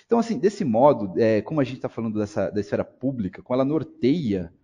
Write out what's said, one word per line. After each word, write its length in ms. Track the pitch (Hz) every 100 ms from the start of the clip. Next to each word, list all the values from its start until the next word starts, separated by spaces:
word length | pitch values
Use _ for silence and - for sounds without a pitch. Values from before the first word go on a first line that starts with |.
| -
Então, 140 | 233
assim, 180 | 226 160
desse 260 | 180 -
modo, 560 | 156 110 143 120 101 87
é, 220 | 113 107
como 180 | - 156
a 40 |
gente 160 | 120 123
tá 100 | 127
falando 300 | - 113 104
dessa, 320 | 104 110 95
da 100 | 104
esfera 240 | 101 107 -
pública, 560 | - 127 127 92 -
como 140 | - 127
ela 100 | 135
norteia 880 | 151 127 - 123 170 123 95 85 _